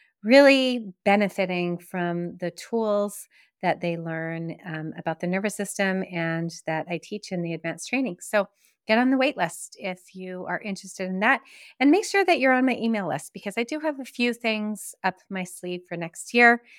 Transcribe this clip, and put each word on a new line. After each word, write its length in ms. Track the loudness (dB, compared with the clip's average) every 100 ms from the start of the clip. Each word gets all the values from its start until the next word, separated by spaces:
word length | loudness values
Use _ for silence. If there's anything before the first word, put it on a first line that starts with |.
| _ _
really 680 | 6 8 10 8 4 0 -6 -4
benefiting 720 | 2 4 2 0 -2 0 -2 -2
from 600 | -6 -4 -2 -2 -6 -6
the 160 | -10
tools 760 | -10 -6 -2 0 0 0 -6 -18 _ _ _
that 200 | -2 0
they 160 | -2 -4
learn, 600 | -6 -6 -6 -6 -8 -10
um, 280 | -10 -8 -8 -6
about 220 | -6 -4
the 80 | -2
nervous 300 | -2 -2 -4
system 480 | -6 -2 -2 -2 -4
and 420 | -4 -2 -2 -4 -6
that 220 | -6 -6 -4
I 120 | -8
teach 300 | -8 -12 -8
in 100 | -6
the 120 | -6
advanced 340 | -6 -8 -10 -6
training. 300 | -4 -4 -6
So 280 | -2 -2 -2 _ _ _ 0
get 120 | 2
on 120 | 4
the 60 | 4
wait 200 | 2 0
list 400 | -4 -4 -16 -10
if 340 | -10 -10 -14
you 320 | -14 -12 -10 -6
are 120 | -6
interested 480 | -6 -10 -10 -8 -6
in 100 | 0
that, 200 | 2 2 -2 -20 -20 _
and 100 | 4
make 140 | 6
sure 200 | 4 2
that 140 | 4 4
you're 140 | 4
on 140 | 4 2
my 100 | 0
email 320 | 0 0 -2
list 240 | -4 -6
because 220 | -12 -8 -6
I 80 |
do 160 | -4 -4
have 180 | -4 -4
a 60 |
few 280 | -8 -2 -2
things 640 | 0 -2 -2 -4 -8 -12 -6
up 140 | -4 -4 _
my 140 | -8
sleeve 380 | -8 -10 -8 -8 -8
for 80 | -8
next 360 | -8 -12 -2
year. 300 | 6 6 6 0